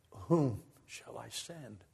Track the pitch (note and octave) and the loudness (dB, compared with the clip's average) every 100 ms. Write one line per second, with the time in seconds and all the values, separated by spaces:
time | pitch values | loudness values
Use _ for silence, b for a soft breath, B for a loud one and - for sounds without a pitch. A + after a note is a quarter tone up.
0 | _ - F2+ E3+ C#3 G#2 - - - - | _ -6 4 6 6 2 -6 -20 -16 -16
1 | - A#2 A#2 - - E3+ B2+ G2+ - | -12 -10 -8 -8 -8 -10 -12 -14 -18